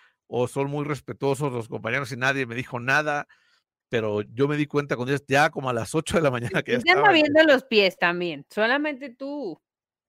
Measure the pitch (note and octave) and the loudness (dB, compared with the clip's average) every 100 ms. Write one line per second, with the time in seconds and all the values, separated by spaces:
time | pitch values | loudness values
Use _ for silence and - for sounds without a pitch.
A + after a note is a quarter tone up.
0 | _ _ _ A#2+ B2 C#3 C#3 D3 D3 C3+ | _ _ _ -4 -2 -2 -4 -4 -6 -8
1 | - A2+ C#3 C3 D3 B2 A2+ A2+ A2+ C3 | -8 -4 -2 0 -2 -4 -8 -8 -4 -4
2 | A#2+ A#2+ C3 C#3 A#2+ A#2+ B2 A#2+ A#2+ C#3+ | -6 -2 -2 -2 -4 -6 -8 -6 0 0
3 | D3+ D3 - _ _ _ _ _ _ A#2+ | 0 -4 -6 _ _ _ _ _ _ -2
4 | A2 G#2 G#2 A#2 C#3+ D3+ C#3+ D3 C#3+ A#2+ | 0 -2 -4 -2 0 0 0 -2 -2 -4
5 | B2 C#3 - C3+ D#3+ D#3 C3 A#2 G2 D#3+ | -2 -4 0 2 2 0 -4 -4 -2 -4
6 | - G3 D3 B2 A#2+ - C#3 A#3+ E4 F#4 | -2 0 2 0 -2 -4 0 0 2 4
7 | G#4+ E4 D4+ D4+ D#4+ C4 - A3 F#3+ - | 6 6 4 6 6 4 4 2 2 2
8 | F3 F3 F3 C#3+ - G#3 A3 C#4 D4+ C4 | 0 0 -4 -6 -8 -2 0 0 -2 -6
9 | C#4 A#3+ C#4 D4 A3 D3+ _ _ _ _ | -12 -12 -10 -8 -10 -12 _ _ _ _